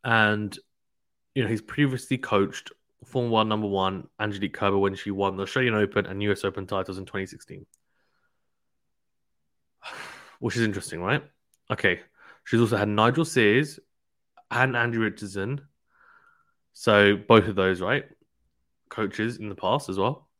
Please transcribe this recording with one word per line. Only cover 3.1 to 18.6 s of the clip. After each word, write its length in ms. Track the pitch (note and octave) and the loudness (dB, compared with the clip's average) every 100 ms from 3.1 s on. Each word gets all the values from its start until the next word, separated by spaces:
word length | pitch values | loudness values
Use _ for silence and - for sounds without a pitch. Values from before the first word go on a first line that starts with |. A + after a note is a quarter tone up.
| C3 A#2+ | -4 0
world 180 | A2+ A2 | 2 2
number 220 | G#2+ G#2 | 0 0
one 400 | G2 F#2+ F#2+ - - | 0 0 -2 -12 -6
Angelique 360 | G#2 G2+ G2 | -6 -4 -6
Kerber 240 | - G2+ G2 | -2 0 2
when 160 | G2 G2 | 0 -2
she 140 | G#2 | -8
won 260 | G2 G2 F#2+ | -2 -2 -2
the 60 | |
Australian 320 | F#2+ C3+ B2 | -4 0 0
Open 320 | G#2+ G2+ G2+ F#2+ | 2 0 0 -4
and 160 | F#2+ | -4
U 100 | G#2 | -2
S 120 | F#2+ | 0
Open 220 | G2 F#2+ F#2 | -2 -6 -6
titles 320 | G2 F#2+ F#2+ | -6 -4 -8
in 60 | |
twenty 220 | F#2 G2 F#2+ | -8 -8 -8
sixteen. 400 | - - D#2+ - _ _ _ _ _ _ _ _ _ _ _ _ _ _ _ _ _ _ _ _ _ | -12 -18 -20 -20 _ _ _ _ _ _ _ _ _ _ _ _ _ _ _ _ _ _ _ _ _
<sighs> 560 | - - - - - _ | -18 -16 -16 -18 -20 _
Which 160 | A#2+ A#2 | -4 0
is 60 | |
interesting, 380 | A2+ G2 - E2+ | 0 -2 -8 -6
right? 220 | F#2 D3 - _ _ _ _ | -2 -2 -4 _ _ _ _
Okay. 300 | - G2 F2 - _ - - | 0 0 -2 -8 _ -20 -20
She's 140 | - A#2 | -2 2
also 180 | A#2 A2 | 2 2
had 120 | G#2 | 0
Nigel 360 | G#2 A2 C#3 | 4 4 4
Sears 540 | D#3+ B2+ G#2 A2+ D3+ - _ _ _ _ _ _ _ | 0 4 4 4 0 -8 _ _ _ _ _ _ _
and 260 | A#2+ C3 A#2+ | 0 0 2
Andrew 280 | A#2+ A#2 | -2 0
Richardson. 560 | A2 - G2+ G2 G2+ C#3+ - _ _ _ _ _ _ _ _ _ _ | -2 -2 -10 -6 -6 -6 -10 _ _ _ _ _ _ _ _ _ _
So 440 | - - G#2 G2+ G2+ | -4 4 6 6 4
both 300 | - A2+ G#2+ | 6 6 6
of 80 | |
those, 260 | G2 F#2+ F2+ | 0 0 0
right? 260 | F#2 C3+ - _ _ _ _ _ | -2 -4 -4 _ _ _ _ _